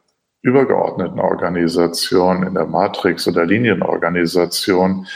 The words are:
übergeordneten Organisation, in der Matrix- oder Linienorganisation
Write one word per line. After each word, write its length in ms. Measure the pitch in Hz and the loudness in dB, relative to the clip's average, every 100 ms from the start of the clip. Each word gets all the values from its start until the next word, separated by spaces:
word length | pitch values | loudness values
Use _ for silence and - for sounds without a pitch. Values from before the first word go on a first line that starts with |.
| _ _ _ _ | _ _ _ _
übergeordneten 760 | 123 135 131 92 87 82 85 - | 2 2 4 2 0 -4 -6 -2
Organisation, 1200 | 90 - 87 87 82 85 85 - - 92 90 92 | -2 -2 -2 0 0 2 0 0 -2 2 2 2
in 100 | 92 | -2
der 120 | 92 80 | -2 -2
Matrix- 640 | 82 101 - 95 - - | 0 -2 0 -2 -2 -2
oder 180 | 87 85 | 0 2
Linienorganisation 1600 | 107 120 90 - 82 85 87 82 90 87 - - 92 95 95 95 | 2 2 0 0 -2 0 0 0 0 0 -2 0 2 2 0 -6